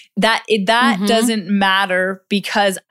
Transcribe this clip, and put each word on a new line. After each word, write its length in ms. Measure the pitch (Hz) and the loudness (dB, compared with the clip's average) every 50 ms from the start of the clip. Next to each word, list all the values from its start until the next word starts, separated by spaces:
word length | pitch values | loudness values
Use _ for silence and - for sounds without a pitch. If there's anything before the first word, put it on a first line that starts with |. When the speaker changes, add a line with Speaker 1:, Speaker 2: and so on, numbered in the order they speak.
| - _ - 202 | -20 _ -4 0
Speaker 1:
that, 260 | 190 220 226 214 - - | 0 0 0 0 -2 -2
it, 200 | 220 214 190 214 | -2 0 0 2
that 300 | 226 240 254 247 - 180 | 2 2 2 2 2 0
Speaker 2:
Mm-hmm. 80 | 202 208 | 0 0
Speaker 1:
doesn't 400 | 233 220 233 247 226 214 170 175 | 0 2 2 0 -2 -2 -2 -2
matter 720 | 202 202 196 190 190 190 202 185 185 180 185 190 190 190 _ - | 0 0 2 2 2 0 0 0 0 -2 -2 -2 -4 -8 _ -4
because 480 | 208 196 - - - 214 202 202 185 180 - - | -4 -4 -2 -2 0 0 0 0 -2 -4 -4 -2